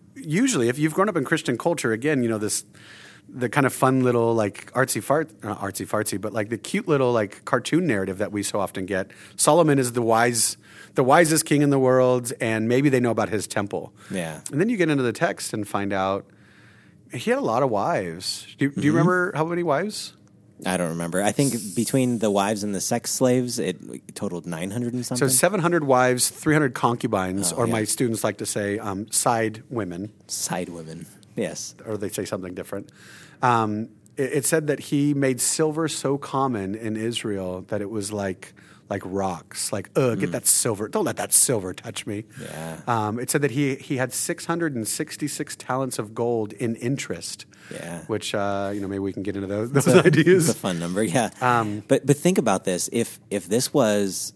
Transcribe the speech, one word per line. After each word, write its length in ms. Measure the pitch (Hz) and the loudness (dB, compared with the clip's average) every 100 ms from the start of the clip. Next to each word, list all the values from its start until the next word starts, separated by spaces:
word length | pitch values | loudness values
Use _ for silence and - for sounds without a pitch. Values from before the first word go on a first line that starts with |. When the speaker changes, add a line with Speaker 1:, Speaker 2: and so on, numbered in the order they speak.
| - | -20
Speaker 1:
usually, 540 | - 160 170 269 175 117 | -14 -2 2 2 4 2
if 100 | 139 | 2
you've 160 | 156 | 0
grown 140 | 160 190 | 2 0
up 80 | 170 | 0
in 80 | |
Christian 320 | 127 156 - 120 | 0 0 0 0
culture, 340 | 170 170 120 | 0 0 0
again, 300 | 110 147 139 | 0 0 2
you 60 | 117 | 0
know, 100 | 110 | 0
this, 260 | 104 - - - - - - - - | -2 -4 -8 -20 -20 -20 -20 -20 -16
the 200 | 131 120 | -6 0
kind 180 | 147 127 | 4 2
of 60 | |
fun 300 | - 131 131 | 4 4 4
little, 300 | 127 120 117 | 4 4 4
like, 360 | 117 104 - - | 4 0 -4 -6
artsy 300 | 123 131 113 | 0 0 0
fart, 280 | - 147 156 - | 0 0 0 -8
not 160 | 107 101 | -8 -6
artsy 260 | 98 - 95 | -6 -6 -4
fartsy, 340 | 107 107 101 | -2 -2 -4
but, 120 | 104 | -4
like, 160 | 110 107 | -4 -4
the 80 | 110 | -6
cute 280 | - 196 175 | -4 -4 0
little, 260 | 143 123 | 2 4
like, 320 | 117 101 - | 2 -2 -6
cartoon 420 | - 127 - 160 175 | -2 -2 2 0 2
narrative 320 | 101 95 92 | 0 -2 -4
that 140 | 101 | -4
we 100 | 104 | -4
so 180 | 98 107 | -4 -4
often 260 | 95 101 95 | -4 -4 -4
get. 240 | 95 98 - - - | -4 -4 -12 -14 0
Solomon 420 | 156 160 156 139 | 4 6 6 4
is 140 | 123 | 2
the 100 | 120 | 0
wise, 540 | 113 113 120 117 - - - - - | 2 4 4 2 -2 -4 -16 -20 -6
the 100 | - | 0
wisest 400 | 127 156 160 156 - | 6 6 6 4 4
king 160 | 147 | 4
in 80 | 143 | 4
the 80 | 139 | 6
world, 540 | 127 127 127 127 120 127 | 6 6 6 4 0 -4
and 280 | 117 110 110 | -2 0 2
maybe 200 | 127 143 | 4 4
they 120 | 127 | 4
know 100 | 120 | 2
about 180 | 110 98 | 0 0
his 160 | 104 - | -2 -2
temple. 460 | 110 101 87 - - - | -4 -4 -6 -8 -18 -8
Speaker 2:
Yeah. 300 | 95 82 76 - | -6 -6 -8 -6
Speaker 1:
And 80 | 143 | -2
then 80 | 220 | 0
you 80 | 220 | 0
get 120 | 160 | 0
into 120 | 143 | 2
the 100 | 123 | 0
text 380 | 110 175 190 - | 0 -2 -2 -6
and 140 | 110 104 | -6 -4
find 260 | 101 101 | -4 -2
out 340 | 98 95 98 - - - - - - - - - | -2 0 -2 -6 -20 -20 -20 -20 -20 -20 -20 -12
he 180 | 123 214 | -6 -2
had 80 | 262 | 0
a 40 | |
lot 200 | 180 117 | 0 0
of 80 | 139 | 2
wives. 760 | 104 127 151 90 85 - - - - | 0 0 -2 -4 -6 -8 -8 -10 -4
Do, 100 | 139 | -2
do 120 | - | 0
you 80 | 143 | 2
Speaker 2:
Mm-hmm. 60 | 165 | 4
Speaker 1:
remember 340 | 180 180 180 | 4 4 0
how 100 | 143 | -2
many 180 | 165 175 | -2 0
wives? 500 | 170 143 208 - - - - _ _ - | 0 0 -2 -6 -12 -16 -20 _ _ -10
Speaker 2:
I 120 | 90 90 | -2 -2
don't 100 | 85 | -2
remember. 340 | 82 85 90 | -2 -2 0
I 100 | 104 | 0
think 200 | 110 139 117 98 90 | 2 0 0 -4 -4
between 420 | 110 135 127 117 | 0 2 2 2
the 120 | 107 | 2
wives 340 | 101 98 104 | 2 2 0
and 100 | 104 | -2
the 60 | 95 | -4
sex 300 | - 120 - | -2 -4 -2
slaves, 480 | - 127 127 123 117 | 0 2 2 0 -4
it 180 | 85 90 - 60 - | -4 -4 -10 -14 -14
totaled 320 | - 101 87 80 | -8 -6 -6 -6
nine 240 | 82 92 | -6 -6
hundred 240 | 117 120 | -4 -4
and 100 | 123 | -4
something. 240 | 120 127 135 | -4 0 4
Speaker 1:
So 40 | |
seven 280 | 127 180 202 | 4 4 2
hundred 240 | 165 170 | 2 2
wives, 460 | 143 127 127 127 - | 4 4 6 2 0
three 240 | - 156 | -2 2
hundred 180 | 151 139 | 2 2
concubines, 800 | - 123 120 120 101 92 95 90 | 2 0 2 0 0 0 -2 -2
Speaker 2:
Oh, 40 | - | 0
Speaker 1:
or 80 | 117 | 0
Speaker 2:
yeah. 60 | |
Speaker 1:
my 100 | 113 | 0
students 400 | 107 - 123 110 | 0 0 0 0
like 140 | 110 104 | -2 -4
to 80 | 107 | -6
say, 320 | 110 101 104 | -4 -2 -4
um, 320 | 107 95 107 | -4 -6 -4
side 500 | - 139 113 110 107 - | 0 2 2 0 -4 -8
women. 440 | 120 92 87 104 _ - | -6 -4 -6 -10 _ -10
Speaker 2:
Side 420 | - - 90 87 | -6 -4 -4 -6
women, 340 | 85 80 82 - - - - | -10 -12 -14 -16 -20 -14 -8
yes. 380 | 87 80 - - 113 | -6 -6 -14 -14 -10
Speaker 1:
Or 120 | 107 | -8
they 100 | 101 | -6
say 160 | - | -6
something 300 | 92 101 92 | -6 -8 -8
different. 360 | 90 87 101 - - - - - - | -10 -10 -12 -12 -20 -20 -20 -20 -2
Um, 480 | 127 117 110 107 117 - - - | 2 4 2 -2 -6 -12 -16 -6
it, 160 | 131 | -2
it 120 | 147 - | 0 2
said 200 | 160 147 | 0 0
that 120 | 135 | -4
he 320 | - 143 147 | 0 0 2
made 300 | 139 135 120 | 2 2 0
silver 460 | - - 156 151 160 | -2 0 0 0 -4
so 280 | - 139 139 | -2 -2 -2
common 580 | - 135 135 110 95 | -2 -2 0 0 -4
in 220 | 107 113 107 | -4 -4 -4
Israel 720 | 113 117 113 98 92 92 92 | -4 -4 -4 -4 -4 -8 -6
that 140 | 104 | -6
it 80 | 101 | -4
was 200 | 110 95 | -6 -4
like, 440 | 104 98 90 - - - - - | -4 -4 -4 -12 -20 -20 -20 -8
like 140 | 101 | -6
rocks. 680 | 95 98 95 85 - - - | -4 -4 -2 -6 -10 -8 -6
Like, 160 | 101 90 | -6 -4
"Ugh, 240 | - 131 107 | 0 0 0
get 120 | 92 | -4
Speaker 2:
Mm. 20 | |
Speaker 1:
that 140 | 113 - | -2 0
silver. 420 | - 123 98 107 | 0 0 -2 -4
Don't 160 | 214 | -2
let 140 | 151 - | -2 -4
that 160 | 101 | 0
silver 400 | - - 113 92 | 2 4 0 -2
touch 320 | 87 117 104 - | -8 -10 -10 -6
me." 180 | 104 110 - | -8 -8 -14
Speaker 2:
Yeah. 380 | - 78 82 80 - | -12 -10 -10 -8 -2
Speaker 1:
Um, 320 | 117 107 117 | 0 0 -4
it 100 | 127 | -4
said 140 | 151 | -2
that 80 | 139 | 0
he, 240 | 127 143 | 0 -2
he 240 | 135 - 131 | -2 -4 -4
had 160 | 127 | -2
six 320 | - - 170 - | -4 -6 -6 -4
hundred 280 | 170 165 | -2 -2
and 140 | 123 107 | -2 -4
sixty-six 640 | - 151 - 147 - 147 - | -4 -6 -6 -6 -6 -8 -10
talents 420 | - 131 135 - | -4 -2 -2 -4
of 160 | 110 | -6
gold 400 | 113 117 117 107 | -2 -2 0 -4
in 220 | - 117 113 | -4 -4 -2
interest. 680 | 139 139 - 85 - - - - - | -4 -4 -6 -10 -10 -14 -16 -20 -16
Speaker 2:
Yeah. 340 | - 82 85 | -12 -10 -10
Speaker 1:
Which, 300 | - 104 - | -6 -6 -4
uh, 380 | 107 101 98 98 | -4 -2 -2 -4
you 80 | 101 | -4
know, 60 | 98 | -4
maybe 140 | 98 | -4
we 120 | 98 | -4
can 120 | 98 | -4
get 100 | 98 | -6
into 140 | 98 98 | -6 -4
those, 240 | 104 117 | -4 0
Speaker 2:
It's 120 | 139 - | 2 6
Speaker 1:
those 100 | 127 | 8
Speaker 2:
a, 100 | 156 | 8
Speaker 1:
ideas. 420 | 160 160 185 160 | 6 6 6 6
Speaker 2:
it's 80 | - | 2
a 40 | |
fun 180 | 98 87 | 0 -2
number, 240 | 85 92 | -2 0
yeah. 280 | 110 120 110 - | 0 2 0 0
Speaker 1:
Um, 420 | 123 120 107 107 - | 2 4 2 -4 0
Speaker 2:
But, 180 | 139 135 | 0 4
but 100 | 143 | 2
think 220 | 175 190 | 4 2
about 240 | 117 95 | 2 2
this. 260 | - 87 - | 0 -2 -2
If, 260 | 117 113 - - | -2 -2 -6 -6
if 200 | 101 - | -6 0
this 260 | 113 - | 0 2
was 580 | 151 110 104 98 87 - | 2 4 4 0 -4 -8